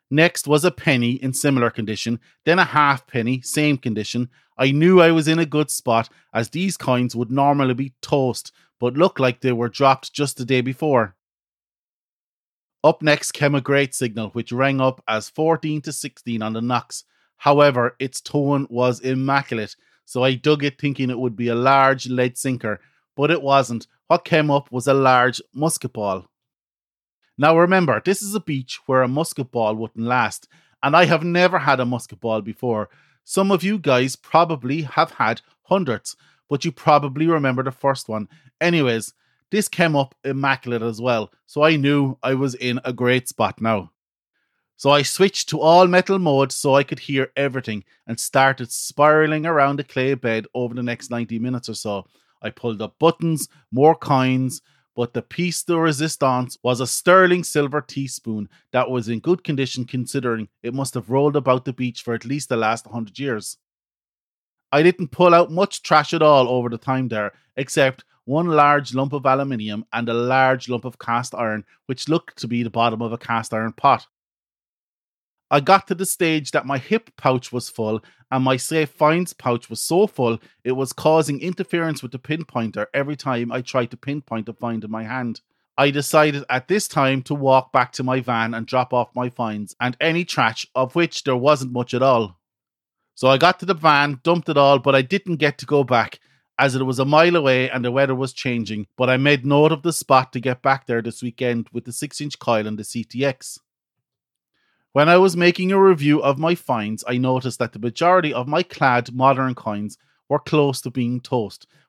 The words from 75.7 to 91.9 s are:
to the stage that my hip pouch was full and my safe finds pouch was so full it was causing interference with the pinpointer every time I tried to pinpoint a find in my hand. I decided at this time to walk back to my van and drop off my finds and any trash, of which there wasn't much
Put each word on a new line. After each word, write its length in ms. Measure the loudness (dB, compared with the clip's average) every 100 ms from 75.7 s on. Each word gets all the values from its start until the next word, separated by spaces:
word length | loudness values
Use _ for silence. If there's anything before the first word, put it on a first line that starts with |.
| 2 2
to 80 | -6
the 100 | -6
stage 460 | -2 0 0 -2
that 140 | -4 -4
my 140 | -6
hip 320 | -2 -4 -4 -2
pouch 360 | 0 0 -2
was 180 | -10 -10
full 340 | -8 -4 -6 -8 _ _
and 120 | -2
my 140 | 0 0
safe 320 | -2 -2 -4
finds 440 | 0 2 2 -2
pouch 360 | -6 -4 -4 -6
was 100 | -10
so 280 | -2 0 0
full 320 | 0 -2 -2 -8 _
it 80 | -6
was 220 | -4 -4
causing 480 | -2 2 2 2 -4
interference 600 | -6 -8 -6 -4 -4 -6
with 100 | -10
the 60 | -14
pinpointer 680 | -8 -8 -6 -6 -6 -6 -6
every 240 | -4 -4 -6
time 360 | -6 -4 -4
I 100 | -6
tried 300 | -4 -4 -4
to 60 | -8
pinpoint 520 | -8 -8 -8 -8 -8
a 40 |
find 300 | -8 -8 -8
in 60 | -8
my 140 | -10
hand. 380 | -8 -6 -6 -8 _ _ _ 0
I 140 | 2
decided 520 | 2 2 4 4 0 -4
at 180 | -4 0
this 180 | -2 -2
time 340 | 0 0 0
to 120 | -4 -2
walk 360 | 4 4 4
back 200 | 0 0
to 100 | -4
my 160 | -4 -4
van 340 | -2 -2 -2 -6
and 100 | -4
drop 300 | -4 0 -2
off 180 | -2
my 160 | -4 -8
finds 460 | -6 -6 -6 -10 -6
and 160 | -6 -2
any 240 | -2 -2 -4
trash, 400 | 0 0 0 -8
of 220 | -4 -2 0
which 280 | -2 -2
there 140 | -2 0
wasn't 360 | 2 2 0
much 200 | -6 -4